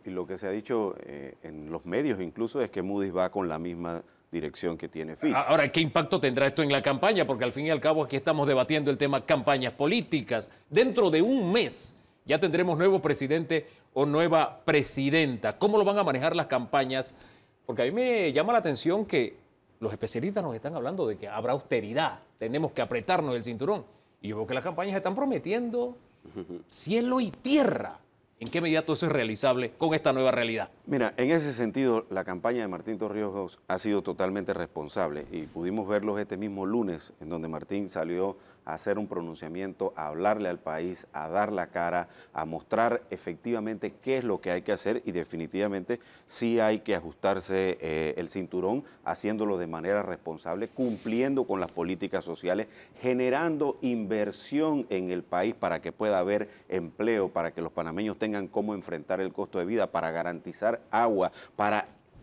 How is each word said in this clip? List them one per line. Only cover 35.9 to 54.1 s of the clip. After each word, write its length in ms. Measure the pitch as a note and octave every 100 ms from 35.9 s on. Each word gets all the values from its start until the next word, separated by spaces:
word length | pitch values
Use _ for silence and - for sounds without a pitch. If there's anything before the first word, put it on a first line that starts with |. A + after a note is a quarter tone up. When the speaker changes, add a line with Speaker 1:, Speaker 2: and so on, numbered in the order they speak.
| G#2 G#2+ G#2
Speaker 1:
este 160 | G2+ F#2+
mismo 300 | G#2+ G2 F#2+
lunes, 480 | A#2 G#2 D#2+ - -
en 80 | D2+
donde 180 | E2+ D#2+
Martín 420 | D#2 - G2 F#2+
salió 480 | E2+ D#2+ F2 G2 F#2 - -
a 100 | -
hacer 260 | D#2+ G#2+ G2+
un 80 | G#2
pronunciamiento, 840 | F2+ E2+ D#2 D#2 F2 F#2+ - F#2+ -
a 140 | D2+
hablarle 400 | D#2 G2+ G#2+ F#2+
al 100 | F2
país, 480 | - D#2 F2 F2 -
a 160 | - D#2
dar 240 | F#2 G#2
la 140 | G2+ E2+
cara, 420 | F2 E2+ F2 E2+ - -
a 100 | -
mostrar 580 | D#2+ D#2+ - A2 A#2 A#2+ -
efectivamente 840 | F#2 - E2 A#2 A2+ G#2+ G#2+ G#2 -
qué 160 | C3 C3
es 80 | B2
lo 160 | F#2
que 100 | F#2
hay 100 | F2+
que 120 | F2+
hacer 280 | G2 G2 A#2 G#2+
y 80 |
definitivamente 880 | F2 D#2 E2+ D#2 F#2 G2+ G2 F2+ A#2+ - - -
sí 340 | - A#2 A#2
hay 200 | G#2+ G#2+
que 140 | G#2+
ajustarse, 840 | F#2 E2 - G2 F#2+ F#2 F#2+ F#2+ -
eh, 340 | D#2+ D#2 D#2 C#2+
el 100 | E2+
cinturón, 560 | G2 F2 F2+ F#2 C3 - - -
haciéndolo 520 | E2+ G#2 G#2+ G#2+ F#2
de 100 | E2+
manera 360 | E2 E2+ G2+
responsable, 640 | F#2+ E2+ E2 D#2 F2 F2+ A2+
cumpliendo 800 | - B2 G#2 A2+ A2+ C3+ C3+ A#2
con 160 | F#2+
las 100 | F2
políticas 540 | - E2+ F#2 G2 F#2+ E2+
sociales, 420 | E2 F2 F#2+ A2 - - -
generando 800 | B2+ B2 B2+ C3+ E3 D3+ C#3+ -
inversión 1040 | B2+ A#2+ G2+